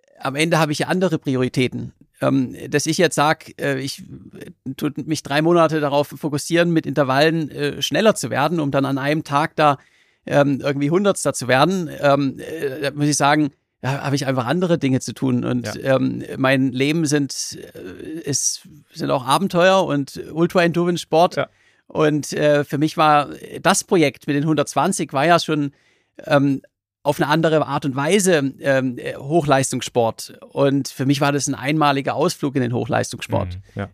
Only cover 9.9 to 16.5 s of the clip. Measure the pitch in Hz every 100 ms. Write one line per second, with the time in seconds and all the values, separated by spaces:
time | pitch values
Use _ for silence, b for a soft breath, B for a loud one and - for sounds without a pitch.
9.9 | b b b - 143 143 135 143 139 143
10.9 | 175 202 - 147 - 120 131 156 190 156
11.9 | 139 143 143 139 - - 160 143 131 139
12.9 | 143 147 147 143 151 147 - _ _ 123
13.9 | 139 147 135 135 131 117 170 180 170 135
14.9 | 127 - 110 135 123 120 123 110 104 135
15.9 | 131 131 120 - - 131